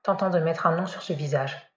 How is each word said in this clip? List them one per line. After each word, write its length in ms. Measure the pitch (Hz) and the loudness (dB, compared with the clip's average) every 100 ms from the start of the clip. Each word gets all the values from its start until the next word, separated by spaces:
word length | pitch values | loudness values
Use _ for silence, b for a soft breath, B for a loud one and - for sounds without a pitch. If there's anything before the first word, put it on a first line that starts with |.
tentant 280 | - 190 190 | -2 0 2
de 80 | 175 | 2
mettre 280 | 160 160 170 | 2 2 2
un 100 | 165 | 2
nom 100 | 185 | -2
sur 160 | - | -6
ce 100 | - | -6
visage. 580 | 147 147 139 135 - - | -4 0 0 -2 -6 -14